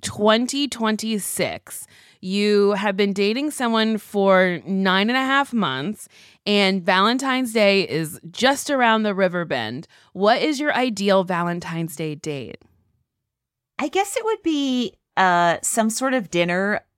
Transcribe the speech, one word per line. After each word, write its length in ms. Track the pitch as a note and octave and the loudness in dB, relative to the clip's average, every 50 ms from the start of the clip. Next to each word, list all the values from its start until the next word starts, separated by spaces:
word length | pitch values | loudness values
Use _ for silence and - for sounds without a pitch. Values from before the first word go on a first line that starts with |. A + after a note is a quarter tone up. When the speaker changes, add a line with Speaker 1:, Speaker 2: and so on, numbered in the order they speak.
Speaker 1:
twenty 680 | - - - - G#3 G#3+ G#3+ A3+ B3 B3 - C#4 C#4+ B3 | -10 -10 -4 0 2 4 4 4 2 -2 -4 -4 -4 -4
twenty-six. 1160 | - A#3 A3+ G#3+ G#3+ G#3 G#3+ A3 A3 G#3 F#3 - - - E3+ A2 D#2+ - - - - - - - _ - - _ _ _ - | -4 -4 -2 -2 -2 -2 -2 -4 -4 -4 -4 -6 -4 -4 -4 -4 -4 -8 -12 -16 -18 -18 -18 -18 _ -20 -20 _ _ _ -8
You 460 | F#3 F#3+ G3+ G#3 G#3 G#3 G3+ G3+ G3 G#3 | -4 0 0 2 4 4 4 4 4 2
have 220 | G3 G#3 G#3 G3 | 0 -2 -2 0
been 160 | F#3+ G#3 G3+ G3 | 0 0 0 0
dating 380 | G3+ G3 G3+ A3 C4 C#4+ D4+ | 0 0 0 0 0 -2 -4
someone 480 | C#4+ - B3+ A#3 A3+ A3 A3 A3 A3 G3+ | -4 -2 -2 0 2 2 2 0 0 -2
for 640 | - - - G3+ G3 G3 F#3+ F#3 F#3 F#3 F3 D3+ - | -4 -4 -2 0 4 4 6 6 4 4 0 -2 -4
nine 460 | - G3 F#3+ F#3+ F#3+ F#3 F#3+ G3+ A3+ | -4 -2 0 2 2 2 2 2 2
and 60 | B3 C4 | 0 0
a 40 | C4 | 0
half 300 | C4 C4+ C#4 C#4 - - | 2 2 0 0 0 -2
months, 560 | A3+ F#3+ C#3+ C3 C3 C#3+ G3 G#3 - - - _ - - - _ _ - | -2 -2 0 -2 -4 -4 -6 -6 -8 -12 -20 _ -20 -20 -20 _ _ -4
and 340 | - G#3 G3+ G3+ F#3+ F#3+ F#3+ | 0 2 2 4 2 2 0
Valentine's 720 | E3 F#3 F#3 F#3 G3 A3 B3 C4 C#4 C4+ B3+ B3+ C4 A3+ A3 | 2 2 2 4 4 4 2 0 0 -2 -2 -2 -2 -2 0
Day 300 | A#3 G#3 G3+ G3 G3 E3+ | 2 4 4 4 4 2
is 380 | - B2+ D#3+ E3 D3+ F3+ - - D#3+ | 0 -2 -4 -4 -4 -8 -12 -16 -14
just 400 | F3 - A3 C4 C#4 C#4 - - | -6 0 2 2 2 2 -2 -2
around 320 | D4 C4 B3 A3+ A3 A3 G#3+ | 0 2 2 4 4 2 2
the 100 | G#3 G3 | 0 0
river 320 | F#3 G3 F#3 E3+ F3 E3+ | 2 0 0 0 -2 -4
bend. 440 | D#3 D3+ B2 A2+ G#2+ A#2+ C3+ - - _ _ _ _ - | -4 -4 -4 -4 -4 -6 -8 -12 -14 _ _ _ _ -6
What 280 | F3+ G3 G#3 A#3+ - | 0 2 4 4 4
is 200 | G3 D#4 D4+ B3+ | 2 -2 -2 -2
your 120 | D4 D4 - | -2 -2 0
ideal 520 | - B3+ B3+ G#3+ G3 G3+ G3+ F#3+ G3 F#3 | 0 0 -2 -2 -2 2 2 4 4 2
Valentine's 720 | F3+ F#3 E3+ F3 F3 F3 F3 E3+ - E3 E3 E3 D#3+ - | 0 -2 -2 -2 -2 -4 -6 -6 -8 -6 -6 -6 -6 -6
Day 180 | - D#3+ D#3 D3+ | -8 -8 -8 -8
date? 440 | C#3 - D#3 D3 C#3 A#2 - - - _ _ _ _ _ _ _ _ _ _ _ _ _ _ _ _ _ _ _ _ _ _ _ | -8 -8 -8 -8 -8 -8 -12 -14 -18 _ _ _ _ _ _ _ _ _ _ _ _ _ _ _ _ _ _ _ _ _ _ _
Speaker 2:
I 120 | - B3 D4+ | -8 -6 -4
guess 280 | - F#4 G4+ - - | -2 -2 -2 -2 -2
it 80 | B4 A4 | -4 -2
would 160 | A4 A4 - - | -2 -4 -2 -2
be, 500 | E4 D#4 C#4+ C#4 C4+ B3+ B3 A#3+ - - _ _ _ - | -2 -2 0 0 0 0 -2 -2 -4 -8 _ _ _ 0
uh, 400 | - F#3+ F#3 F3 F3 F3 E3+ E3 - - | 2 2 4 4 4 4 2 2 0 -2
some 280 | - - - - A3+ | -4 -2 0 0 0
sort 240 | A3 - B3+ C4+ C4 | 0 -2 -2 0 0
of 160 | B3+ G3 E3 | -2 -2 -2
dinner 520 | - E3+ E3+ F3 F3 F3+ G3 G3+ G#3 - - _ _ | -2 0 0 0 0 -2 -2 -2 -2 -4 -6 _ _